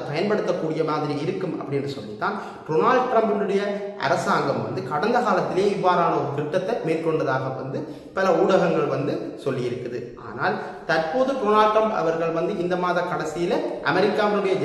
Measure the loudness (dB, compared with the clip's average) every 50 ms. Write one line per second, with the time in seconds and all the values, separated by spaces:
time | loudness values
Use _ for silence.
0 | -4 -4 -2 0 0 2 2 0 0 0 -2 -2 -2 -2 0 0 0 0 0 -2
1 | -2 -2 -2 -2 -2 -2 -2 -2 -4 -4 -6 -6 -6 -4 -4 -2 -2 -4 -6 -8
2 | -10 -10 -8 -4 -4 -4 -4 -6 -8 -10 -14 -12 -4 0 2 4 4 4 4 4
3 | 2 2 2 2 4 2 2 0 0 0 0 0 0 -2 -4 -4 -6 -8 -6 -2
4 | 0 0 2 2 2 2 2 2 2 0 -2 -2 -2 -4 -4 -6 -4 -4 -2 0
5 | 0 2 2 2 2 2 2 2 0 0 0 2 2 2 2 2 2 2 4 4
6 | 2 2 2 0 -2 -2 -2 -4 -2 -2 -2 -2 0 -2 -2 -2 0 0 0 0
7 | 0 0 0 0 0 0 0 -2 -2 -4 -6 -6 -8 -6 -6 -6 -8 -8 -10 -14
8 | -12 -8 -2 0 2 4 4 4 4 6 4 4 4 4 2 2 0 0 0 0
9 | 0 -2 -2 -4 -6 -8 -8 -4 -4 -2 -2 -2 -2 -4 -4 -6 -6 -6 -6 -8
10 | -8 -10 -14 -14 -14 -10 -6 -2 -2 0 -2 -2 -6 -8 -10 -6 -2 0 0 0
11 | 0 0 0 0 2 2 0 0 2 4 6 6 6 6 6 4 4 2 2 0
12 | 0 0 0 0 0 0 0 0 0 -2 0 0 0 0 0 0 0 0 0 0
13 | 0 -2 -2 -4 -4 -4 -4 -2 0 0 0 0 -2 -4 -4 -4 -2 0 2 2
14 | 2 2 2 2 2 2 2 2 2 2 0 0